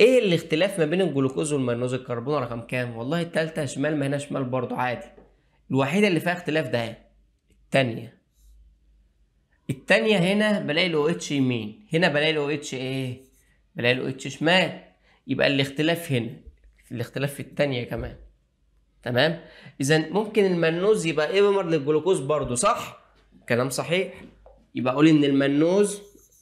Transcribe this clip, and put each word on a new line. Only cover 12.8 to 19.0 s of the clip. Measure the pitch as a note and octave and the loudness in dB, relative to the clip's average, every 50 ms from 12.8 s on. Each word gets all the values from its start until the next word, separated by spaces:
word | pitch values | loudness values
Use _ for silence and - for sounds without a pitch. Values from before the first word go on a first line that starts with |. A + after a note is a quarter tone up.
| C3 C3 C3 C3 C3 B2+ B2+ - - _ _ _ _ _ _ _ _ _ - | -6 -6 -4 -4 -6 -6 -8 -12 -16 _ _ _ _ _ _ _ _ _ -6
بلاقي | - A#2 B2 B2+ | 0 0 2 2
ال | C3 | 0
او | C3+ C3+ | -2 -6
اتش | B2+ - - C#3 | -6 -8 -10 -12
شمال. | - - D3+ D#3+ F3+ F#3 E3+ - - - - - _ _ _ _ _ _ _ | -6 -2 2 4 4 4 2 0 -4 -10 -18 -20 _ _ _ _ _ _ _
يبقى | - C3+ C#3 C3+ | -4 0 2 2
الاختلاف | C#3 C#3 C3+ C3+ C#3 - D3+ D3+ E3 E3+ E3 - - | 2 2 2 0 -2 -2 -2 0 0 0 -2 -2 -2
هنا، | C3+ A#2+ A2 C3 - - - - - _ _ - _ _ _ - | -2 -2 -2 -4 -8 -14 -18 -20 -20 _ _ -20 _ _ _ -12
الاختلاف | B2 A#2 A#2+ - - C3 C#3 C3+ - | -10 -10 -8 -8 -6 -4 -4 -4 -6
في | - | -8
التانية | B2 - - - D3 C#3 B2+ A#2+ A#2 | -14 -8 -2 -2 -2 0 -2 -4 -6
كمان. | - - A2+ B2+ A#2 - - - - _ _ _ _ _ _ _ _ _ _ _ _ _ _ | -6 -8 -8 -8 -10 -12 -16 -20 -20 _ _ _ _ _ _ _ _ _ _ _ _ _ _